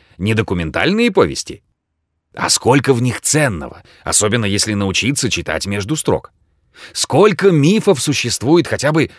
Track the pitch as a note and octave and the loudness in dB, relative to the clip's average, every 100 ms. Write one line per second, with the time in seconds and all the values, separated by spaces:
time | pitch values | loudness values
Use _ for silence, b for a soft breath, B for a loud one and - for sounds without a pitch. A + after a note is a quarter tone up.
0 | b b G2 A2 G2+ F#2 E2 - A2+ G#3 | b b -2 -2 -2 -2 -4 -2 0 2
1 | A#3+ - A2+ - - - _ _ _ _ | 2 2 2 0 -10 -14 _ _ _ _
2 | _ _ _ - - - G#2 C3+ C3 B2 | _ _ _ -6 -2 0 2 2 4 0
3 | B2 A2+ - D3+ C#3+ F2 C#2 - - b | 0 -2 -2 0 0 -2 -10 -16 -20 b
4 | - - G#2 G2+ G#2 G2+ G#2 G#2 G2 F#2 | -4 0 0 0 0 -2 -2 -2 -2 -2
5 | A2+ C#3 B2 - E2 D#2+ G2 G2+ G2 D#3 | -2 -2 -2 -4 -4 -4 -4 -6 -4 -4
6 | - D#2 - _ _ _ _ B B - | -2 -2 -4 _ _ _ _ B B -8
7 | - C#3+ G#3 E3+ G3 E3 C#3+ G#3+ G3+ E3 | -2 4 4 4 2 4 4 4 2 0
8 | - C3+ A#2+ - A#2 E3+ - G#2 D3 D#3 | 0 -2 -2 -4 2 2 2 -2 0 0
9 | C3+ | 0